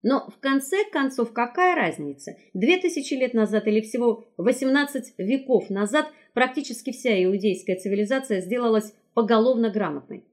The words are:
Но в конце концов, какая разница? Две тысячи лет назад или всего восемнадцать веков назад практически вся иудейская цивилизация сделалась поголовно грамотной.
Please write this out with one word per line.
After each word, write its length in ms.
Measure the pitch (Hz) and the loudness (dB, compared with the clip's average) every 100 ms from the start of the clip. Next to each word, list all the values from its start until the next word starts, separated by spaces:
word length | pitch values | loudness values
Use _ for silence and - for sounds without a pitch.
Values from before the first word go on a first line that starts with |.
Но 280 | 214 269 - | 0 0 -2
в 100 | - | -6
конце 440 | 269 277 269 392 415 | 0 0 0 -2 0
концов, 400 | 302 269 262 226 | 0 -2 -2 -4
какая 440 | - 240 294 359 339 | -2 -2 2 2 4
разница? 600 | 175 - 147 139 - - _ | 0 -2 -8 -10 -14 -16 _
Две 240 | 185 233 359 | 0 2 2
тысячи 360 | 370 320 269 | 2 -4 -4
лет 200 | 269 254 | -2 0
назад 340 | 233 214 214 214 | 0 2 0 2
или 120 | 214 | 0
всего 460 | 220 240 240 220 - - | 0 0 0 0 -8 -2
восемнадцать 760 | 190 262 262 277 285 277 - - | 0 2 2 2 0 -6 -10 -8
веков 520 | 190 269 269 240 - | -2 -2 2 0 2
назад 380 | 196 208 294 302 - _ | -2 0 0 -2 -10 _
практически 580 | - 254 277 285 - - | 0 0 0 -8 -8 -8
вся 320 | - 247 196 | -4 0 2
иудейская 540 | 185 196 202 185 - 185 | 2 2 0 -2 -4 -4
цивилизация 640 | 202 202 208 269 262 196 | -2 -2 0 -2 0 -4
сделалась 520 | 175 247 233 220 214 _ _ | -2 -2 2 2 0 _ _
поголовно 560 | - 214 220 233 233 226 | -2 4 4 4 2 0
грамотной. 560 | 196 175 143 - - _ | 0 -4 -6 -10 -16 _